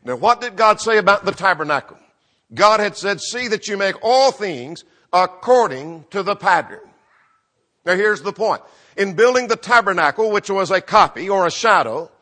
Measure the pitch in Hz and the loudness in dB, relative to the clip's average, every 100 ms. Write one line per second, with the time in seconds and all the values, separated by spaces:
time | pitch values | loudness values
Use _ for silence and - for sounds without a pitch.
0 | 123 123 190 240 240 190 220 208 220 220 | -8 -4 0 0 -2 0 2 2 2 2
1 | 190 202 190 - 190 170 151 143 - - | 4 2 0 -2 -2 -2 -2 -4 -4 -20
2 | _ _ _ _ _ 113 202 214 208 - | _ _ _ _ _ 2 4 4 0 -4
3 | 190 196 - 233 247 208 - 196 196 - | -6 -6 -6 -8 -6 -6 -6 -4 -4 -4
4 | 220 254 269 - 208 143 123 170 _ _ | 0 4 4 0 -8 -8 -12 -16 _ _
5 | _ 180 185 - - 247 214 131 151 165 | _ 0 0 -4 2 2 2 -4 -12 -16
6 | 147 202 185 196 196 175 110 101 - _ | -12 -8 -4 -2 0 0 0 -14 -20 _
7 | _ _ _ _ _ _ _ _ 165 180 | _ _ _ _ _ _ _ _ -4 0
8 | 214 208 170 190 214 151 - _ _ - | 0 -2 -6 -4 -4 -4 -6 _ _ -6
9 | 196 170 233 254 247 226 - 240 202 180 | -6 2 2 2 -2 -6 2 2 2 0
10 | 151 143 220 208 190 196 180 185 - 214 | 0 0 -2 -2 -2 -4 0 -2 2 4
11 | 170 - 180 196 175 - 226 190 120 123 | 4 0 -4 0 0 0 2 2 2 -6
12 | 165 _ | -10 _